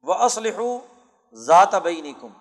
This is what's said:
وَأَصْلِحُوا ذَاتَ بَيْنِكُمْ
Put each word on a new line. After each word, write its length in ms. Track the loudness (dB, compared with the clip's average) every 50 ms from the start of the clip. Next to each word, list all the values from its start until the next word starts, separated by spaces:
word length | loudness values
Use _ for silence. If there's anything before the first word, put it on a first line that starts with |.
| _
وَأَصْلِحُوا 720 | -4 -2 0 0 -2 -2 -2 -8 -8 -6 -6 -8 -8 -8 -10 -14 _ _ _ _ _ _ _ _ _ _
ذَاتَ 400 | -16 0 4 6 6 6 6 2 -2
بَيْنِكُمْ 500 | -2 -4 -6 -6 -10 -16 -16 -18 -20 -20 -20 _